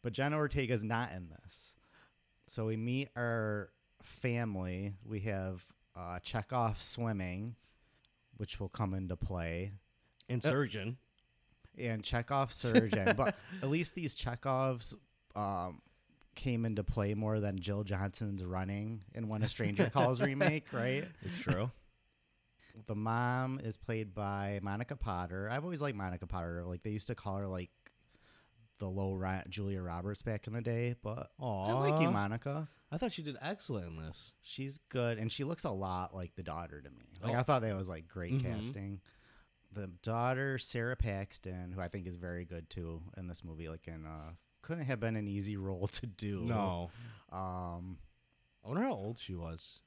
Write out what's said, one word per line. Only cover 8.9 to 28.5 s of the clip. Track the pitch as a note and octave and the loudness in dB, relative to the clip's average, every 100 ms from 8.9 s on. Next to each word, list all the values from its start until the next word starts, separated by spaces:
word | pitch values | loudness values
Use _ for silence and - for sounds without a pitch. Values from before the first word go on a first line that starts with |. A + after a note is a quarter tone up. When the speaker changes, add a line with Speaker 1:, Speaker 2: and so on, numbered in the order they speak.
| F#2+ | 2
Speaker 1:
into | F#2 F2+ | -2 -2
play. | - F#2 E2 E2 G2 G2+ _ _ _ _ - | 0 0 0 0 -2 -6 _ _ _ _ -2
Speaker 2:
And | B2 | 0
Speaker 1:
Uh, | C3+ | 4
Speaker 2:
surgeon. | C#3 C3 G#2+ G2 B2+ _ _ _ _ _ _ - - | 4 2 0 -4 -6 _ _ _ _ _ _ -20 -4
Speaker 1:
and | A#2+ A2+ | -2 0
Chekhov | G#2 A#2+ A#2 C#3 C3 | 0 0 2 2 2
surgeon. | - B2 A#2 A2+ G#2+ G2 - | 2 8 8 8 4 6 6
But | C3+ - - | 4 2 -8
Speaker 2:
<laughs> | F#3+ | -4
Speaker 1:
at | C3+ | 2
least | D#3 E3+ | 2 2
these | - D#3 - | -2 -4 -2
Chekhovs, | C#3 A#2+ C#3 C3 C3+ B2 A2+ G#2 _ _ _ G2+ | -4 -2 2 4 4 2 -4 -8 _ _ _ -2
um, | G2+ G2 F2+ D#2 - _ _ _ - | 0 0 -2 -6 -16 _ _ _ -18
came | - C3+ A#2 A#2 | -4 0 2 2
into | G#2+ | 2
play | G#2 - G2+ | 0 2 2
more | G#2+ G#2+ G#2+ | 2 2 2
than | G#2 F#2+ | 2 0
Jill | F#2 G2+ | 0 0
Johnson's | G2+ F#2+ G2 - G#2 G2 | 0 2 0 0 -2 -2
running | F2+ F#2 F#2 G2+ G#2+ A2+ F#2 | 0 0 0 0 -2 -4 -8
in | - A2 | -6 -2
When | G#2+ | 2
a | A2+ | 0
Stranger | - G#2+ G2+ D3+ | 2 0 4 4
Calls | C#3 B2 B2 | 6 6 6
Speaker 2:
<laughs> | |
Speaker 1:
remake, | C#3 C3+ F#3 D#3 - | 2 6 4 4 0
right? | C3 A#2+ C3+ - - | 0 2 2 -2 -6
Speaker 2:
It's | F#2+ F3 | -6 -4
true. | - F2+ A#2+ - - _ _ _ _ _ _ _ - A2+ G#2+ | 0 2 2 -2 -20 _ _ _ _ _ _ _ -20 -18 -4
Speaker 1:
The | G#2+ | 0
mom | G#2+ A#2 A#2+ B2+ C3 C3 | 2 4 4 4 2 0
is | A#2 G#2+ | -2 -4
played | - A2 G#2+ F#2 | -2 -2 0 -2
by | G2+ G2+ G2+ G2+ | 0 2 2 0
Monica | G2 G2+ A#2+ C3 | 0 -2 -2 -2
Potter. | - F2+ F2 F#2 G2+ | 0 0 0 -2 0
I've | B2+ | -2
always | E3+ E3 | -2 -2
liked | C#3+ G#2+ | -2 0
Monica | F#2+ F2+ F2 | -2 -2 -2
Potter. | F#2 E2+ E2+ F2 | -2 -2 -2 -4
Like, | F2+ | -4
they | A2 | -2
used | G#2+ - | -2 -2
to | B2 | -4
call | G#2 G2 | -2 -2
her, | G2 | -2
like, | F#2 F2+ _ - _ _ - - - _ | -4 -6 _ -20 _ _ -20 -20 -20 _